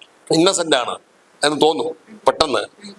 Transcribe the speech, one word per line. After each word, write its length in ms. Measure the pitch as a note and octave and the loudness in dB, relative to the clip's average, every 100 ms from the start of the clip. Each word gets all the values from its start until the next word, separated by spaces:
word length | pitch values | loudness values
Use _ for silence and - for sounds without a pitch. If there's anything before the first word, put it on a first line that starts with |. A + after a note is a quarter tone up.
| - _ - | -20 _ -2
ഇന്നസെന്റ് 440 | D#3+ F#3 F#3 E3 C3+ | 2 2 0 0 0
ആണ് 240 | A2 F#2 _ _ _ - | 0 -8 _ _ _ -4
എന്ന് 200 | D3 D3 | -2 2
തോന്നും 580 | D#3 D#3+ A#2 - _ G#2+ - | 0 0 -6 -10 _ -2 -2
പെട്ടെന്ന്, 360 | - D#3 A2 G2+ _ - | 0 0 -2 -4 _ -20